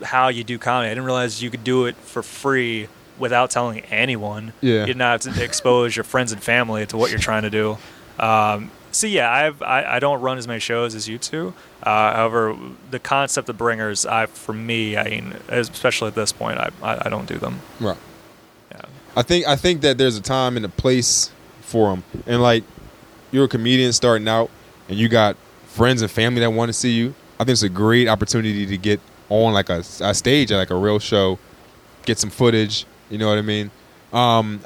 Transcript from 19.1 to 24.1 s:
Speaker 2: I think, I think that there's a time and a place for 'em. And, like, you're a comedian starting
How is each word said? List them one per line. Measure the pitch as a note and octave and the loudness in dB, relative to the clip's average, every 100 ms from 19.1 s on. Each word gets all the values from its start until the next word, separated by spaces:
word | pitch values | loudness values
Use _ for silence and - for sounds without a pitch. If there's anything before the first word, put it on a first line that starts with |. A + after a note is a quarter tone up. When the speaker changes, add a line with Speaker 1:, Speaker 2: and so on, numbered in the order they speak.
| - | -4
Speaker 2:
I | |
think, | B2 F3 D#3 | 0 0 2
I | C#3 | 0
think | F3+ E3 | 0 2
that | D3 B2+ | 2 4
there's | C3 G#2+ | 2 0
a | |
time | F#2+ C3 B2+ B2 | -4 -2 0 -2
and | |
a | G2+ | -6
place | - C3 B2+ A#2+ - - - - - | -2 0 2 2 0 -2 -8 -20 -20
for | - A#2 G#2 | -4 2 2
'em. | F#2 - - - | 2 -6 -12 -2
And, | A#2+ | 2
like, | B2 A#2 - - - - - - - | 4 4 0 -14 -20 -20 -20 -20 -2
you're | C3 | 2
a | C3+ | 2
comedian | A#2+ A#2 B2+ B2 | 2 2 2 2
starting | A#2 B2 | 2 2